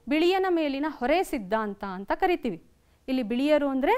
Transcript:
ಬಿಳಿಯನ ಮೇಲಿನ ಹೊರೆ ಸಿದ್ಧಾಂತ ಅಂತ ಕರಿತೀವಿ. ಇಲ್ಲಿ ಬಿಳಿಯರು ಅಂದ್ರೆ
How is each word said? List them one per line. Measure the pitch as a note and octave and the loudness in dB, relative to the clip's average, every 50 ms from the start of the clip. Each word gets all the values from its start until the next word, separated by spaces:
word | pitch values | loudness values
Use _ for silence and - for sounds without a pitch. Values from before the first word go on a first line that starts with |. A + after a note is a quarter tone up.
| _ - | _ -2
ಬಿಳಿಯನ | C#4+ D#4 E4 F4 F#4+ F#4+ F#4+ F#4+ | 0 2 2 2 2 2 2 2
ಮೇಲಿನ | F4 E4 D#4 C#4+ C4+ C4+ D4 D#4 | 2 2 2 0 -2 -2 -4 -4
ಹೊರೆ | - - B3 B3 D4+ F4 F#4+ | -4 -4 0 0 2 2 0
ಸಿದ್ಧಾಂತ | - - C4 G3 F3+ G#3+ A3 A3 G#3 G3 - - | 0 -4 -6 -4 -2 -2 -2 -2 -4 -6 -8 -8
ಅಂತ | G3 F#3 F#3 G3 - | -8 -8 -8 -6 -4
ಕರಿತೀವಿ. | D#4+ E4+ F#4+ F#4 F4+ - - A#3+ F3 D#3+ - _ _ _ _ _ _ _ _ - | -2 0 0 0 0 0 -2 -4 -6 -8 -10 _ _ _ _ _ _ _ _ -4
ಇಲ್ಲಿ | C4 C4 B3+ | -2 -2 -2
ಬಿಳಿಯರು | G3+ A#3+ A#3+ C#4 D4 D4+ D4 C#4+ C#4 | -2 -2 0 2 2 2 2 2 2
ಅಂದ್ರೆ | C4+ C4 B3+ E4 A4 | 0 0 2 2 2